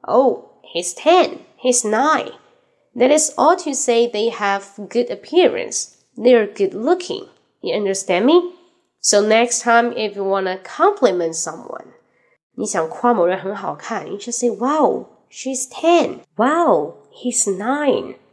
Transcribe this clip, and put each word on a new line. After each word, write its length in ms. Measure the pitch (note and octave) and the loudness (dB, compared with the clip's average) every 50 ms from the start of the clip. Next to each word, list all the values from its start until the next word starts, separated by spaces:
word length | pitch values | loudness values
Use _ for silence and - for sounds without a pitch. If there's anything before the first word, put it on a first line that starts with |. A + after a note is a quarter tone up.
| - | -4
Oh, 480 | - C3+ A#3+ C#4 B3+ - - - - _ _ _ | 2 2 4 4 4 0 -2 -10 -20 _ _ _
he's 320 | - - E3+ F3 - - | -10 -8 -6 -6 -6 -10
ten. 460 | - - D4+ E4+ F#4 D#4 - - - - _ _ | -2 2 4 6 6 4 2 -2 -12 -18 _ _
He's 280 | _ - B3+ A#3+ B3 - | _ 0 0 0 0 0
nine." 480 | G#3+ G#3+ A3 C4+ D4+ D#4 B3 G#3+ - - - _ _ _ _ _ _ _ _ _ _ _ | -2 -2 0 2 2 0 0 -2 -6 -14 -20 _ _ _ _ _ _ _ _ _ _ _
That 140 | A#3+ A#3 C4 D4 | 0 2 2 4
is 200 | D#4 D4+ - - | 2 0 -2 -2
all 180 | - B3 D4+ F4+ | 2 2 4 2
to 160 | F4+ - D#4 C4+ | 2 0 -8 -6
say 360 | - - - A#3 A#3 A#3+ A#3+ | -4 -2 0 2 2 2 0
they 220 | A#3 G#3 G#3+ A3+ | 0 -4 -4 -4
have 340 | A3 - G#3 G3+ G3 G3 G3 - _ - G#3 - | -4 -2 -2 -2 -2 -4 -6 -12 _ -16 -16 -4
good 220 | - D3 A#2+ - | -2 -2 -2 -2
appearance. 880 | G#3 G3 - - - E4+ F4+ B3 - - F2+ - - - - - _ _ _ _ _ | -6 -12 -10 0 2 4 4 4 2 0 -8 -6 -8 -8 -10 -10 _ _ _ _ _
They're 300 | - G#3 B3 B3+ A#3 G#3+ | 0 4 6 6 6 4
good 280 | G3+ - - G3+ - - | 0 -2 -2 -2 -2 -2
looking. 540 | G3 A3 C#4+ F4+ F4+ - - D3+ - - - _ _ _ _ _ _ | -4 0 0 0 0 -2 -10 -10 -10 -10 -16 _ _ _ _ _ _
You 160 | - F#3+ E3 | -6 -4 -4
understand 480 | G#3 G#3 G3 F#3+ F#3+ - - F3+ F3 G#3+ | -2 -2 -2 -4 -4 -2 -2 -2 2 2
me? 280 | C4 D#4+ F4+ F4 - - _ _ _ _ _ _ _ _ _ | 4 4 4 2 0 -10 _ _ _ _ _ _ _ _ _
So 200 | - - - G3+ | -2 2 2 2
next 420 | G#3 G#3+ A3 A3+ A#3+ A#3+ A#3+ - - | 4 4 4 4 4 2 -2 -4 0
time 300 | A#3+ A#3 A#3 A#3 A#3+ - | 4 4 4 4 2 -2
if 240 | - A3 G#3 G3 | -4 -6 -6 -6
you 80 | G3+ G3 | -6 -2
wanna 340 | F#3+ G3 G3 F#3+ F#3 F#3 F#3+ - | -2 -2 -2 -2 -4 -6 -6 -10
compliment 680 | - - - - - G4+ - C4+ A3 F3+ F3+ E3+ E3 E3 | -16 -2 2 2 2 2 4 2 2 2 2 -4 -4 -4
someone, 580 | D#3+ - E3 D#3 E3+ - - - - - - - _ _ _ _ _ _ _ _ _ _ _ _ | -6 -8 -10 -10 -14 -14 -14 -14 -16 -16 -20 -20 _ _ _ _ _ _ _ _ _ _ _ _
你 100 | - G3+ | -8 -6
想 220 | G#3+ - F#3+ D#3+ D#3+ | -4 -2 -4 -4 -4
夸 260 | - - - A#3+ A#3+ | -6 0 2 2 4
某 120 | G#3 E3+ | 4 2
人 120 | F3 F#3 F#3+ | 2 0 -2
很 160 | - F#3+ G#3 | -4 -8 -10
好 200 | G3 - D#3 D3 | -8 -8 -8 -10
看， 340 | D3 - - A3+ G3 D3+ - | -10 -10 -10 -10 -8 -8 -10
you 80 | F3 G3+ | -12 -10
just 220 | - A#3+ A#3 - | -10 -10 -8 -2
say, 100 | B3 A#3+ | -2 -2
"Wow, 560 | G#3 F#3 A3+ C4 D4 D#4 D4 - - - - - _ _ _ _ | -2 -2 -2 -2 2 2 2 2 2 0 -6 -12 _ _ _ _
she's 380 | - - - C4 C4+ B3+ - - | -20 -12 -8 -8 -6 -8 -8 -10
ten. 500 | - - - E4 F4 E4+ C4+ - - - - _ _ | -10 -2 2 4 4 4 4 0 -4 -10 -16 _ _
Wow, 580 | - A3 C4 D4+ E4+ F4 D4 G3 D#3+ D3 D#3 - - _ _ _ | 0 0 0 2 2 2 4 2 2 2 -4 -10 -16 _ _ _
he's 340 | - - B3 A3+ - - G#3 | -8 -8 -6 -4 -2 -2 -2
nine." 680 | G3 F3+ G#3 A#3 C#4 D4 D4 C#4 G#3+ G#2+ - - - - _ _ | -4 -4 -2 -4 -4 0 0 0 0 0 -4 -8 -14 -18 _ _